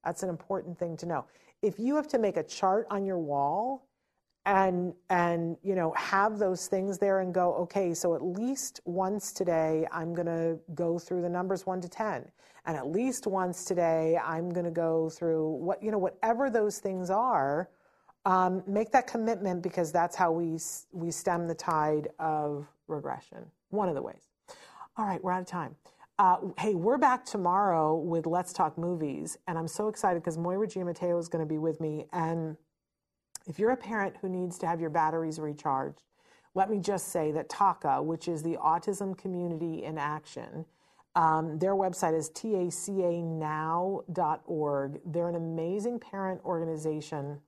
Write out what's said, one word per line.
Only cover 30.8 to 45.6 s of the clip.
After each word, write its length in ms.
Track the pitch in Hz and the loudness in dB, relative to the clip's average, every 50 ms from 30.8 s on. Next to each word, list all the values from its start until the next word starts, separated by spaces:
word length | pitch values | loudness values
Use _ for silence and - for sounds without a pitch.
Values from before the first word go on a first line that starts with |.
| 180 175 170 - 180 175 175 170 | -4 -4 -4 -2 0 0 0 0
is 100 | 165 165 | 0 -2
gonna 180 | - 165 160 | -2 -4 -2
be 100 | 151 156 | -2 -2
with 240 | 156 156 165 156 156 | 0 0 -2 -2 -2
me, 260 | 165 156 151 151 - - | -4 -4 -4 -6 -8 -6
and 460 | - 175 165 160 165 165 160 160 156 - _ _ _ _ _ _ _ _ _ _ _ _ _ _ _ - _ | -2 -2 0 0 0 -2 -4 -6 -8 -12 _ _ _ _ _ _ _ _ _ _ _ _ _ _ _ -16 _
if 120 | - 156 - | -12 -4 0
you're 140 | 208 226 | 2 2
a 40 | 262 | 2
parent 400 | 247 - 190 226 214 196 190 190 | 0 -2 -6 -2 -2 -2 -2 -4
who 140 | - - 190 | -6 -6 -6
needs 260 | 180 180 180 180 170 | -4 -4 -4 -4 -6
to 100 | - - | -4 -2
have 140 | 165 170 165 | -2 0 0
your 80 | 165 160 | -2 0
batteries 500 | 151 170 156 156 160 165 165 156 151 156 | 2 2 2 4 2 0 -2 -2 -4 -4
recharged, 640 | 156 151 147 147 - 151 135 135 135 143 147 _ _ _ _ _ _ _ _ _ _ _ _ | -6 -6 -6 -4 -2 0 0 0 -2 -4 -8 _ _ _ _ _ _ _ _ _ _ _ _
let 160 | 190 190 196 | 0 2 2
me 80 | 220 202 | 2 -2
just 300 | 170 190 202 180 - - | 0 0 -2 -2 -2 -2
say 220 | - 175 156 156 | -2 0 0 0
that 180 | 147 156 - - | 0 -2 -4 -6
taca, 520 | - - 202 190 170 - - 147 135 135 | 0 4 4 4 4 2 0 0 2 2
which 240 | 143 156 165 160 - | 0 -2 -4 -4 -2
is 160 | - 170 156 | -4 -4 -2
the 140 | 151 165 165 | -2 -4 -4
Autism 580 | - - 156 160 175 - - 196 185 202 190 185 - | 0 2 2 2 2 0 -2 -2 -2 -4 -6 -6 -6
Community 680 | - 190 185 175 175 170 165 156 170 165 160 - - | -6 -6 -4 -2 -2 -4 -2 -2 -4 -4 -4 -6 -6
in 140 | 139 160 156 | -6 -4 -4
Action, 640 | 143 147 151 156 151 - - 135 117 - - 151 165 _ _ _ _ _ _ _ _ _ _ | -2 -2 -4 -6 -8 -12 -12 -12 -12 -10 -10 -12 -12 _ _ _ _ _ _ _ _ _ _
um, 440 | 175 165 160 156 160 160 165 151 156 | 4 6 6 6 4 2 0 -2 0
their 160 | 180 190 196 | 2 2 4
website 400 | 196 196 185 175 - - 165 160 | 4 2 0 0 0 2 2 2
is 160 | 160 151 160 | 2 0 -2
T 240 | - - - 226 214 | -8 -8 -2 0 0
A 160 | 185 180 175 | 2 0 0
C 320 | 170 - - - 196 196 | -2 -6 -6 -4 0 2
A 180 | 180 175 170 170 | 2 2 2 0
now 800 | 170 165 165 160 156 151 156 156 156 160 165 175 180 190 196 - - - | -2 -4 -4 -2 -2 -2 -2 -2 0 0 0 0 0 0 -2 -4 -6 -6
dot 300 | 170 185 175 151 156 - - | -2 0 0 0 0 -2 -4
org. 520 | - 175 156 151 147 143 139 139 135 147 151 - | -4 -2 0 0 2 2 0 0 -2 -6 -8 -10
They're 240 | 180 156 175 170 175 | -4 -2 0 0 0
an 60 | 170 | -2
amazing 640 | 170 165 165 165 165 | -2 -2 -2 -4 -2